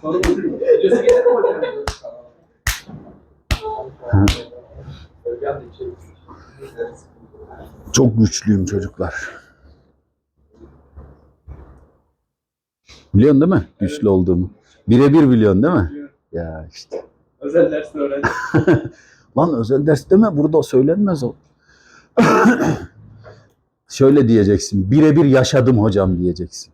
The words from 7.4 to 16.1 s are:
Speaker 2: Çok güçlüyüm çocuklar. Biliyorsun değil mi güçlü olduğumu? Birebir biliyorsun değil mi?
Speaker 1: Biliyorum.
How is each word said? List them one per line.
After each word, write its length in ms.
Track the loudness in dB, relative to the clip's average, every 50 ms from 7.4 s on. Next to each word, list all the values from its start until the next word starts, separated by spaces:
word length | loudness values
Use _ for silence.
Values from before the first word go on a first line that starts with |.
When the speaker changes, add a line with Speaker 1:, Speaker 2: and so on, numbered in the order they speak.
| -20 -20 -20 -20 -20 -20 -20 -20 -20 -6 -2
Speaker 2:
Çok 260 | 0 0 0 2 0
güçlüyüm 460 | 0 0 0 -6 -2 -2 -2 -2 -2
çocuklar. 500 | -4 -6 -6 -8 -8 -10 -10 -10 -10 -8 -12 -14 -16 -18 -20 _ _ _ _ _ -20 _ _ _ _ _ _ _ _ _ _ _ _ _ _ _ _ _ _ -20 -20 _ _ _ _ _ -20 -20 -20 -20 _ _ _ _ _ _ -20 -20 -20 -20 -20 -20 -20 _ _ _ _ _ _ _ _ _ _ _ _ _ _ _ _ _ _ _ _ _ _ -20 -20 _ _ 2
Biliyorsun 260 | 4 4 6 4 4
değil 120 | 4 2 2
mi 160 | 0 -2 -4 _ _
güçlü 280 | -8 -6 -6 -2 0 2
olduğumu? 420 | 2 2 2 0 0 -2 -2 -6 -10 _ _ _ _ _ _ 0
Birebir 420 | 2 4 4 4 4 4 4 4
biliyorsun 320 | 4 4 4 4 4 2 2
değil 120 | 2 0
mi? 140 | 0 -2 -2
Speaker 1:
Biliyorum. 240 | -6 -14 -18 -18